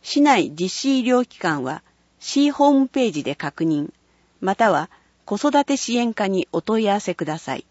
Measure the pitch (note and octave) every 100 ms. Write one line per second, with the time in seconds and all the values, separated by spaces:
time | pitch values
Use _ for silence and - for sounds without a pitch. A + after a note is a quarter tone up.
0 | - D4 C#4+ A#3+ - D3+ F#3 - C4+ C4+
1 | A#3+ B3 B3 - F3+ D3 B2+ D3 _ _
2 | _ _ - C#4 C#4+ C#4 C#4+ C#4 C4+ C#4
3 | A#3+ D3+ C3+ C#3+ D3+ - E3 D3 D3 _
4 | _ _ _ _ F#3 G3 A3+ D#3 D#3 _
5 | _ _ - G3+ D4 C#4+ C#4 C#4 - A#3+
6 | A#3+ A3 G3 F#3+ - E3+ - A3 G#3+ G3+
7 | G3 F3 D#3 D#3 - C3 -